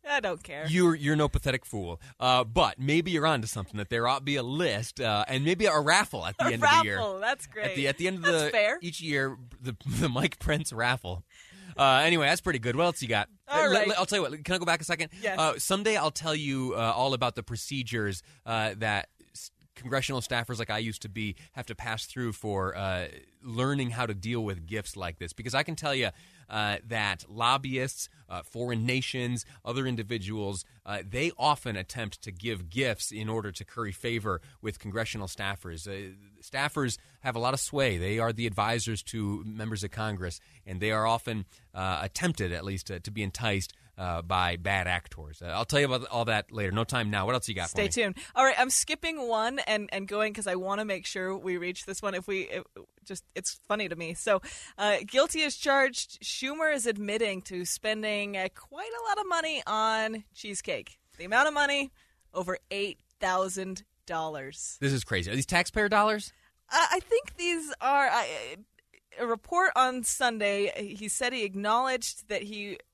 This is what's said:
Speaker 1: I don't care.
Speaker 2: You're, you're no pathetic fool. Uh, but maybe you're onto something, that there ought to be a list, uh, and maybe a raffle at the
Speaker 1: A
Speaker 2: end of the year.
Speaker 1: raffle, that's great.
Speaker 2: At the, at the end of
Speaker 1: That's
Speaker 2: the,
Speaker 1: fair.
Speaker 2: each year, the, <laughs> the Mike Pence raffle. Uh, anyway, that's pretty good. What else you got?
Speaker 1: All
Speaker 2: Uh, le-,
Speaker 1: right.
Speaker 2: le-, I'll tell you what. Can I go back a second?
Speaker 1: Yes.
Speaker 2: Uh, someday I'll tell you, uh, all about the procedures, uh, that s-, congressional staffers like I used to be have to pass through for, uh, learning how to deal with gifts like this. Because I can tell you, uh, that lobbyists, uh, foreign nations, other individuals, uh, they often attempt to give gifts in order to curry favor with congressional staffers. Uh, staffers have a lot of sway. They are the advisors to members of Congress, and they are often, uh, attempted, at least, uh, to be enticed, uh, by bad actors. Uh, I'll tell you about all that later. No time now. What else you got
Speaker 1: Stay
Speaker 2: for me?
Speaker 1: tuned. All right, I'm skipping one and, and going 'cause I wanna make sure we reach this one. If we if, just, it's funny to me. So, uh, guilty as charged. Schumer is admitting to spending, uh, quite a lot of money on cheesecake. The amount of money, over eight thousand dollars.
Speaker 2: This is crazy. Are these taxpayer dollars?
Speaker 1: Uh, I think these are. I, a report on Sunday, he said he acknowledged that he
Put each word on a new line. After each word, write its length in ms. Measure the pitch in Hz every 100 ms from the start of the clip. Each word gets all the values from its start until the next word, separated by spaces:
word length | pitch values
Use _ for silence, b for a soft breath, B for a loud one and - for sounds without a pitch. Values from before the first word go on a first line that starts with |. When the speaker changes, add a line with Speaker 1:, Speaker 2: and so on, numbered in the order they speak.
| 311
Speaker 1:
I 100 | 285
don't 240 | 208 165
care. 240 | - 147 156
Speaker 2:
You're, 280 | 170 175 160
you're 180 | 143
no 140 | 151 147
pathetic 360 | - 143 131
fool. 360 | - 110 87 82 B -
Uh, 240 | 127 127
but 340 | 113 117 135 -
maybe 360 | 135 156 170
you're 120 | 165
onto 220 | 156 143 110
something, 320 | 110 95 104
that 100 | 101
there 200 | 117 120
ought 100 | 135
to 60 |
be 100 | 139
a 80 | 143
list, 580 | 120 143 175 104 113 -
uh, 240 | 117 104 -
and 160 | 131
maybe 220 | 147 175 208
a 120 | 151
raffle 480 | 147 180 208 110 85
at 100 | -
the 80 | -
Speaker 1:
A 40 |
Speaker 2:
end 140 | -
of 60 | 294
the 100 | 311
year. 120 | 185 -
Speaker 1:
raffle, 240 | 214 190
that's 260 | 220 269 -
great. 200 | - 147
Speaker 2:
At 80 | 185
the, 100 | 139
at 120 | 139
the 100 | 175
end 80 | 185
of 60 |
Speaker 1:
That's 180 | 175 165 151
Speaker 2:
the, 40 |
Speaker 1:
fair. 280 | 170 208 320
Speaker 2:
each 180 | 175 156
year, 360 | 160 143 135 127 120 -
the, 160 | 127 113
<laughs> 60 | 139
the 220 | 113 160
Mike 320 | 123 - -
Pence 320 | - 147 139
raffle. 500 | 113 120 127 90 87 - B B 190 190 -
Uh, 260 | 135 131
anyway, 220 | 156 170 143
that's 140 | 165
pretty 180 | 185 139
good. 160 | 113
What 80 | 131
else 180 | 175 160
you 60 | 120
got? 220 | 110 104 _ -
Speaker 1:
All 140 | 294
Speaker 2:
Uh, 80 | 302
le-, 60 |
Speaker 1:
right. 120 | - 208
Speaker 2:
le-, 60 |
I'll 120 | 180 190
tell 120 | 202
you 40 | 147
what. 160 | 151
Can 120 | 147 185
I 20 |
go 60 |
back 160 | 170 165
a 40 |
second? 260 | 156 170 160 185
Speaker 1:
Yes. 160 | 214 190
Speaker 2:
Uh, 180 | 160 127
someday 380 | - 190 208 214
I'll 140 | 151
tell 240 | - 160
you, 400 | 156 143 135 127 110
uh, 160 | 113 113
all 180 | 135
about 220 | 127 123 117
the 80 |
procedures, 800 | 113 117 - 139 120 117 104 92 b b
uh, 260 | - 113 110 101
that 300 | 110 101 - _ -
s-, 200 | - - _ _ -
congressional 440 | 127 135 131 131
staffers 380 | - 120 117 117
like 100 | 117
I 100 | 107
used 240 | 113 107
to 60 | 107
be 280 | 98 107 95 B
have 140 | - 117
to 100 | 107
pass 300 | 120 110 -
through 260 | 127 120
for, 440 | 101 107 98 92 92
uh, 300 | 98 92 87 65 - _
learning 460 | 131 113 131 139 123
how 160 | 117 117
to 80 |
deal 280 | 101 104 117
with 240 | 107 92 82
gifts 300 | 107 - -
like 220 | 87 82
this. 120 | 87
Because 220 | - 117
I 80 | 131
can 140 | 156 160
tell 180 | 151
you, 160 | 135 110 B B B B
uh, 260 | 107 107 101 107
that 360 | 113 104 90 -
lobbyists, 800 | 104 117 135 135 131 131 - - b b
uh, 140 | 90
foreign 420 | - 117 123 117
nations, 640 | 113 127 120 131 120 120 - B
other 220 | 113 123 131
individuals, 800 | 117 104 117 95 107 101 98 b b
uh, 140 | - 104 98
they 240 | 120 165 -
often 360 | 139 143 123 104
attempt 440 | 92 135 107 -
to 80 | -
give 380 | 90 113 104 85
gifts 420 | 101 131 104 -
in 180 | 107 110
order 200 | 113 104
to 140 | 87
curry 260 | 101 - 107
favor 500 | 92 120 117 104 90 B B
with 180 | 107 -
congressional 500 | 107 104 113 110 95
staffers. 600 | - 98 98 90 82 92
Uh, 260 | 98 98 98 101 -
staffers 560 | - 135 143 - 131 - b b
have 140 | 135 117
a 20 |
lot 160 | 120
of 60 | 135
sway. 360 | - 147 135 90
They 220 | 92 110
are 140 | 117
the 120 | 110 117
advisors 560 | 92 107 117 110 107
to 380 | - 113 101 101 101
members 360 | 107 110 107
of 100 | 98
Congress, 480 | - 110 98 90 - b b -
and 120 | 92
they 120 | 107
are 140 | 107 110
often, 400 | 117 - 110 95 b b
uh, 260 | 92 95 85
attempted, 500 | 95 - 175 - 92
at 120 | 85 95
least, 240 | 95 -
uh, 80 | 92
to 100 | 95
be 120 | 104
enticed, 500 | 101 - 117 101 92 b b -
uh, 240 | 90 85
by 340 | 85 92 90 87
bad 300 | 92 98 90
actors. 540 | 87 - - 76 78
Uh, 40 | 87
I'll 180 | 87 117
tell 120 | 147
you 60 | 143
about 200 | 127 127
all 160 | 117
that 260 | 113 107 -
later. 220 | 110 101
No 100 | 101
time 280 | 113 127 107
now. 160 | 104 98
What 80 |
else 120 | 127 -
you 60 |
got 140 | 95 87
Speaker 1:
Stay 140 | -
Speaker 2:
for 160 | 202 240
me? 60 |
Speaker 1:
tuned. 100 | 208 185 B
All 80 | -
right, 120 | 269 -
I'm 120 | 262
skipping 580 | - - 302 330 320 240
one 300 | 220 220 277
and, 300 | - 214 202
and 160 | 196 196
going 240 | 208 214
'cause 140 | 208 202
I 80 |
wanna 320 | 185 185 202 214
make 180 | 190
sure 320 | 180 196 185 190
we 220 | 185 180
reach 260 | 175 185
this 160 | - 190
one. 140 | 202
If 120 | 180 185
we 220 | 190 -
if, 160 | 170 - - - _
just, 180 | - 190 _
it's 260 | - 175 - _
funny 200 | 214 196
to 40 | 165
me. 180 | 165
So, 260 | 170 - 190 B B B -
uh, 200 | 208 202 202
guilty 360 | 254 320 320
as 140 | 302 -
charged. 640 | 294 277 262 247 - -
Schumer 500 | - - 262 302 311
is 120 | 285 233
admitting 560 | 208 202 214 226 185
to 240 | - 185 175
spending, 680 | - 214 214 214 208 202 196
uh, 120 | 185
quite 360 | - - 294 440
a 180 | 466 453
lot 80 | 403
of 100 | 403
money 340 | 339 320 302 -
on 580 | 214 220 220 220 220 208
cheesecake. 640 | - 214 196 - 151 - - _ -
The 60 | 175
amount 220 | 226 294
of 60 |
money, 380 | 294 285 285 269 b b b b
over 260 | 170 180 - _
eight 280 | 196 202 - _ _
thousand 640 | 190 185 190 190 190 185 - _ -
dollars. 720 | 165 160 151 135 143 - -
Speaker 2:
This 120 | 139
is 100 | 135
crazy. 260 | - 95 87
Are 40 | 123
these 80 | 131
taxpayer 440 | 180 180 214 208
dollars? 420 | 208 214 214 - b b b _
Speaker 1:
Uh, 140 | 294 339
I 80 | 370
think 360 | - 466 587 -
these 360 | 349 339 302 -
are. 260 | 254 277 269
I, 460 | 220 170 151 117 165 220 _ _ _ _ -
a 60 | 233
report 460 | 226 - 349 370 -
on 260 | 254 254
Sunday, 920 | 226 - 254 226 208 202 202 - 202 196
he 120 | 214
said 260 | - 254
he 100 | 254
acknowledged 840 | 202 190 208 226 262 254 - - -
that 140 | 202
he 360 | 202 208 202 185 -